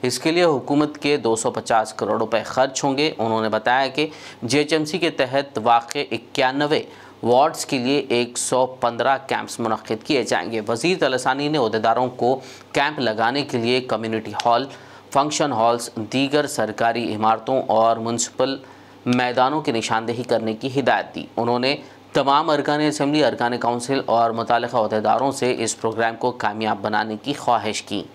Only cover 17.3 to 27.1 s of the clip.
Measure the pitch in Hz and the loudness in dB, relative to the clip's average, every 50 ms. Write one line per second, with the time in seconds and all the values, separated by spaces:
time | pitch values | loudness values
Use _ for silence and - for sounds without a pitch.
17.3 | 113 113 - - 131 135 - - 104 110 113 113 117 113 113 113 117 120 120 - | 2 2 0 -2 -2 -2 0 2 2 4 4 4 2 2 -2 -4 -2 -2 -4 -6
18.3 | - - 131 131 135 - - - - - - - - - - 127 123 123 123 123 | -2 -2 -2 0 0 -6 -10 -18 -20 -20 -20 -20 -20 -8 -2 0 2 2 2 2
19.3 | 123 131 127 131 147 156 151 151 120 113 110 - 113 113 117 113 120 120 120 - | 4 4 2 4 2 0 -2 0 -2 -2 0 0 -2 -2 0 -2 -6 -6 -2 0
20.3 | 123 110 113 110 110 107 - 135 127 139 127 120 113 98 87 - - 87 - - | 0 0 0 -2 -4 -4 -6 -4 -2 0 2 2 2 2 0 -4 -8 -12 -12 -8
21.3 | - - 117 120 120 120 123 135 147 151 - - - - - - - 156 135 135 | -4 -2 0 0 0 0 0 0 -2 -2 -6 -18 -20 -20 -20 -2 0 0 2 4
22.3 | 139 147 160 165 151 143 139 151 147 147 151 151 147 - 147 139 147 151 147 120 | 4 2 4 2 0 0 2 0 0 2 0 0 0 0 0 0 2 4 4 2
23.3 | 107 - 123 120 123 117 120 117 120 120 120 - 139 135 - - 110 117 117 117 | 2 0 -2 -2 -2 0 -2 -2 -2 -2 -2 -2 -2 -2 0 2 2 2 2 2
24.3 | 113 117 113 - 120 120 120 120 127 123 107 104 110 107 107 107 107 113 127 139 | 0 -2 0 2 2 2 2 0 0 0 0 2 0 0 2 2 2 2 2 0
25.3 | 135 131 123 123 127 - 113 110 - - - 113 110 110 117 113 117 113 - 127 | 0 0 0 0 0 0 -2 -4 -4 -4 -4 -4 -2 0 -2 -2 -2 -2 -4 -4
26.3 | 117 123 113 107 107 107 110 110 104 101 101 107 107 107 107 110 | -2 -2 -4 -4 -2 -2 -2 -2 -2 -2 -2 -2 0 0 -2 -2